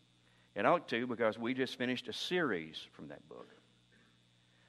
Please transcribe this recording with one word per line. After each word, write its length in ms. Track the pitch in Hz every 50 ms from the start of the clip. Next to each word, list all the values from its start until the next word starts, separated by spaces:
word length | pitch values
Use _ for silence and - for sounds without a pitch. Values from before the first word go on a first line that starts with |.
| - _ _ _ _ - - - - _ -
It 100 | 98 104
ought 220 | 131 165 175 - -
to, 160 | 123 117 123
because 320 | 127 120 - 117 110 107 120
we 160 | 113 117 131
just 240 | 127 135 123 - -
finished 300 | 123 123 127 120 - -
a 60 | 107
series 760 | - - - 180 180 165 135 101 85 78 80 80 - - - -
from 160 | - 82 71
that 180 | 73 - - 78
book. 180 | 60 60 60 - - - - - - _ _ _ _ - - - _ _ _ _ _ _ _ _ _ _ -